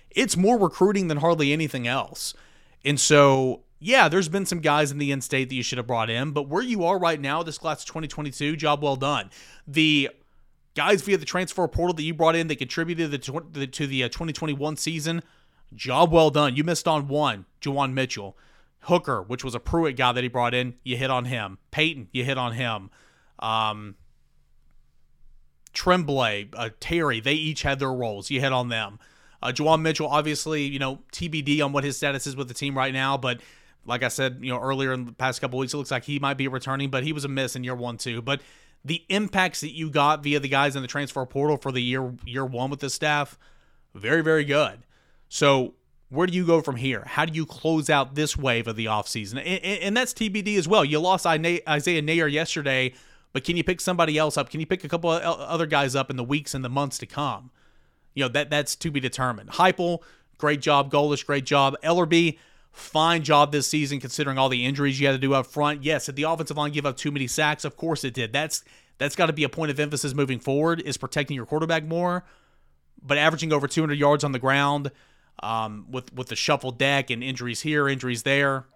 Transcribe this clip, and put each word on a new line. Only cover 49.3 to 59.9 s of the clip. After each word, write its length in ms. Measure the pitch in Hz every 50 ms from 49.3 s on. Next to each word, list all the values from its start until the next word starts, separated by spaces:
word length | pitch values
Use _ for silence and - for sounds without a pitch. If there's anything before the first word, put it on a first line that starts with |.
| 110 135
And, 240 | - 175 185 185 -
and, 180 | 185 208 175
and 160 | 170 196 208 240
that's 160 | 254 240 -
T 160 | - 226 214
B 120 | 185 208
D 140 | 190 208 208
as 120 | 196 160 160
well. 180 | 208 214 156
You 140 | 143 147 151
lost 260 | 165 180 190 175 -
Isaiah 340 | 175 160 156 160 170 175 170 - 160 151 147 143 180 175 160
Neyor 300 | 147 151 165 170 160 151
yesterday, 640 | 143 151 165 - - 160 143 139 131 131 127 127 127 - - - - _ _ _ -
but 100 | 139 -
can 140 | - 175 175
you 60 | 156
pick 180 | - 185 170
somebody 360 | - - 180 175 170 156 151 151
else 200 | 156 151 - 147
up? 120 | 135 -
Can 100 | - 151
you 60 | 160
pick 180 | - 190 180 -
a 60 | 143
couple 220 | - 170 165 170
of 120 | 160 170 -
o-, 200 | 170 160 - 135
other 220 | 131 165 160 165
guys 300 | 156 151 143 139 131 127
up 140 | 139 131 -
in 60 | 135
the 80 | 127 120
weeks 300 | 123 143 156 143 - -
and 100 | 135 127
the 60 | 123
months 280 | 127 139 143 135 - -
to 60 | 123
come? 460 | - - 143 147 139 113 95 127 127 _ _ _ _ _ _ _ _ _ _ _ _ -
You 100 | 139 139
know, 60 | 127
that, 200 | 120 147 147 147
that's 260 | 147 147 143 - - -
to 140 | - 165
be 80 | 143 139
determined. 500 | 127 123 - - 131 127 117 104 - -
Heupel, 500 | - - 175 185 185 - 180 175